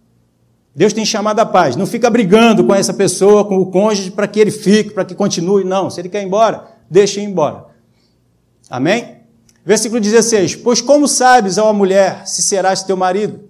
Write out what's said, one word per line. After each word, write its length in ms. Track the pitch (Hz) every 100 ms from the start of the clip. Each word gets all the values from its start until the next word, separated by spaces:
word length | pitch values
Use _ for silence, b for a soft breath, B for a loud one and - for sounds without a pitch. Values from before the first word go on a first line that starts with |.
| _ _ _ _ _ _ _
Deus 200 | 139 208
tem 100 | 220
chamado 360 | 214 208 208 202
à 60 | 147
paz. 300 | 190 151 123
Não 100 | 180
fica 240 | 233 240
brigando 540 | 240 180 220 233 214
com 100 | 175
essa 200 | 196 190
pessoa, 500 | 185 180 180 196 208
com 140 | 202 190
o 80 | 185
cônjuge, 460 | 180 214 202 185
para 160 | 208 202
que 120 | 214
ele 120 | 214
fique, 400 | - 185 214 208
para 120 | 190
que 100 | 180
continue. 520 | 175 202 190 170 202 185
Não, 240 | 190 170
se 100 | 180
ele 80 | 180
quer 140 | 208
ir 60 | 190
embora, 380 | 202 220 139 B B _
deixa 300 | 190 202 202
ele 80 | 208
ir 40 |
embora. 340 | 180 139 101 - _ _ _ _ _ _ _ _ _ _
Amém? 520 | 127 151 233 - - _ _ _ _ 160
Versículo 360 | 214 240 233
dezesseis. 540 | 208 226 220 214 165 -
"Pois 260 | 240 240
como 260 | - 294 277
sabes, 500 | - 254 247 196 180
ó 140 | 214
mulher, 560 | 208 196 196 185 131 -
se 140 | -
serás 420 | - 196 185 190
teu 140 | 190 185
marido, 440 | 185 196 196 -